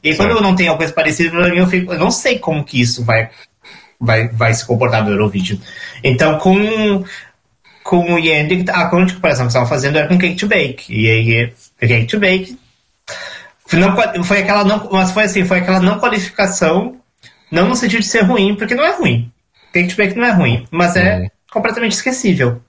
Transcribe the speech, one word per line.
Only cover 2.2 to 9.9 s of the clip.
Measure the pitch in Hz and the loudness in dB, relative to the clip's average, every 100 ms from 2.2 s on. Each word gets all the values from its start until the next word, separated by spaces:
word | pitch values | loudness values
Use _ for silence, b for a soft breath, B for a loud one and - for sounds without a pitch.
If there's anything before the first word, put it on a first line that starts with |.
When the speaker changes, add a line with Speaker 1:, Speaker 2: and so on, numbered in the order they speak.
| 269 240 | -2 -2
Speaker 1:
como | - 151 | -2 -4
que | 143 127 | -4 -2
isso | 120 120 | -2 -2
vai, | 117 113 113 B B _ B B B B | 0 0 -2 B B _ B B B B
vai, | 120 113 117 | 0 0 0
vai | 117 113 | 0 0
se | 113 | 0
comportar | - 110 123 113 | -2 0 0 0
no | 104 | 0
Eurovision. | 101 107 95 90 101 B B B B | 0 0 -2 -4 -6 B B B B
Então, | 139 123 156 156 | -2 2 2 2
com, | 190 196 208 220 214 196 185 B B _ _ _ _ _ | 2 2 2 0 0 0 -4 B B _ _ _ _ _
com | - 175 170 | 0 0 2
o | 170 | 2
Jendrik, | 160 151 151 185 185 | 2 2 2 0 0
a | 180 | 0
grande | 160 175 185 | 0 2 2
comparação | - 165 127 123 | 2 0 0 0
que | |
estavam | 123 120 | 0 0
fazendo | 143 139 | 0 0